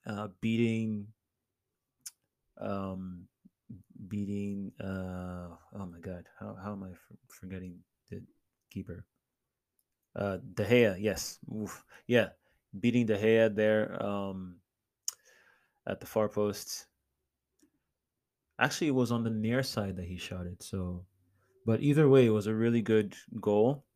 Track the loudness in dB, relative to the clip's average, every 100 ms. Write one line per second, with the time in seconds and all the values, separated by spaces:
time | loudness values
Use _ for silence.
0 | -8 -8 -8 _ -2 2 2 2 -2 -6
1 | -8 _ _ _ _ _ _ _ _ _
2 | -20 _ _ _ _ -10 -6 -4 -4 -8
3 | -10 -12 -18 _ -20 _ _ -20 _ -18
4 | -10 -6 -4 -4 -6 -6 -10 -10 -8 -6
5 | -6 -8 -10 -10 -12 -16 _ -14 -12 -12
6 | -12 -12 -14 -14 -14 -10 -10 -10 -12 -16
7 | _ -20 _ -20 -14 -12 -12 -16 _ _
8 | _ -16 -16 _ _ _ _ -12 -10 -14
9 | -16 _ _ _ _ _ _ _ _ _
10 | _ -4 -2 -4 -6 -4 4 6 6 4
11 | -2 -2 -8 -12 -12 -8 -8 -10 _ -20
12 | 2 2 2 -6 _ _ _ -2 2 2
13 | 2 2 4 6 6 4 2 2 0 -4
14 | -4 -4 -6 -8 -12 -16 _ _ _ _
15 | -12 -12 _ _ _ _ _ _ -8 -8
16 | -4 -2 0 0 -2 -2 -10 -12 -14 _
17 | _ _ _ _ _ _ _ _ _ _
18 | _ _ _ _ _ -2 -2 0 0 2
19 | 2 0 0 -2 0 0 -2 -4 -4 -6
20 | -8 -10 -8 -8 -8 -10 -8 -6 -4 -6
21 | -12 _ _ _ _ _ 0 2 4 6
22 | 8 8 8 4 0 2 2 2 4 4
23 | 4 -6 -14 -4 2 4 4 2 _